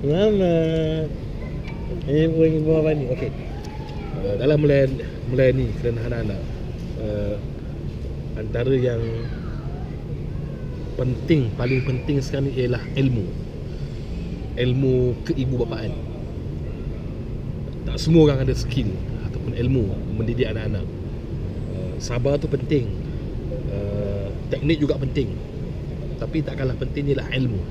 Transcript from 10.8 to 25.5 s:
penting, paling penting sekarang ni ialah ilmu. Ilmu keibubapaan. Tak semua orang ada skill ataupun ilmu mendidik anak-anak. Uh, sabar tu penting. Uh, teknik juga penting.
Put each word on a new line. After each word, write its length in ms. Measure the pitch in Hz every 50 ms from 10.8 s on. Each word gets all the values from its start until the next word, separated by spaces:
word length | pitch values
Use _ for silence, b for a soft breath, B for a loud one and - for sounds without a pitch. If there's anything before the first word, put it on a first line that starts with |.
| - - - -
penting, 480 | 127 123 123 - - - 170 151 127 110 -
paling 240 | - 123 123 135 127 123 143
penting 320 | 123 123 - 156 147 139
sekarang 320 | 131 - - 135 139 139
ni 80 | 131 131
ialah 240 | 123 120 123 117 - - - 131
ilmu. 260 | 135 131 123 110 92 87 - - - - - - - - - - - - - - - - - - - - - - - - - -
Ilmu 360 | 123 127 123 131 135 131 127 127 123 123 120 - -
keibubapaan. 720 | - - 135 131 127 131 120 117 - - - 110 104 - - - - - - - - - - - - - - - - - - - - - - - - - - - - - - - - - - - - - - - -
Tak 80 | -
semua 320 | - - 151 165 165 156 147
orang 160 | 139 131 131
ada 100 | 127 127 -
skill 340 | - - - 139 120 104 92 - - - - - - -
ataupun 240 | - - - 123 117
ilmu 320 | - 120 123 135 131 110 98 95 - - - 107 110
mendidik 320 | 110 110 117 117 127 110
anak-anak. 320 | 110 113 110 107 107 95 90 - - - - - - - - - - - - - - - - - -
Uh, 220 | 95 - - - -
sabar 340 | - - 120 123 123 135 143
tu 160 | 143 - -
penting. 400 | 147 139 127 - 160 143 117 - - - - - - - - - - - - - - - - 104
Uh, 560 | 101 101 101 98 101 101 101 101 98 98 95 101 - - - -
teknik 320 | - - - 147 165 160 147
juga 160 | 139 147 143
penting. 320 | 139 127 - 147 127 104 - - - -